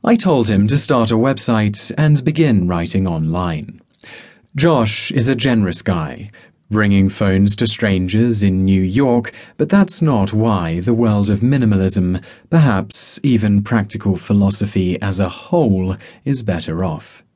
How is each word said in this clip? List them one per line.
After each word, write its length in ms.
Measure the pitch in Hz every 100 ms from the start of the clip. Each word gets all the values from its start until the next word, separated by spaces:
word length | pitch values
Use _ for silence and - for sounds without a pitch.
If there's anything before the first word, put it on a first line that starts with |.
| -
I 80 | 233
told 340 | 190 147 107
him 180 | 101 104
to 100 | 139
start 320 | - 131 113
a 60 | 113
website 760 | 123 135 - 113 104 104 - -
and 260 | 156 147
begin 440 | 131 156 156 107 90
writing 400 | 87 85 95 95
online. 720 | 82 78 87 90 80 104 - _ _ - - - _ _ 143
Josh 560 | 160 156 110 107 -
is 160 | 135 117
a 60 |
generous 480 | 131 127 117 98 82
guy, 480 | - 90 76 64 107 - - _ _
bringing 400 | 107 104 98 95
phones 460 | 98 101 95 101 101
to 100 | 117
strangers 760 | - 110 95 92 104 120 110
in 220 | 101 95 95
New 180 | 98
York, 500 | 95 98 139 120 113 - - _
but 120 | -
that's 340 | 202 196 -
not 280 | 160 123 98
why 480 | 107 113 101 85 82
the 140 | 95
world 380 | 117 117 104 101
of 80 | 101
minimalism, 840 | 117 139 117 101 95 98 90 90 - - _
perhaps 680 | 165 147 98 101 - - -
even 400 | 143 117 104 101
practical 520 | 101 117 104 104 104 90
philosophy 840 | - 104 98 101 101 98 92 90
as 180 | 101 95
a 100 | 92
whole, 680 | - - 175 139 95 92 95 - -
is 200 | - 135
better 420 | 107 87 80 82 92
off. 380 | 78 - - _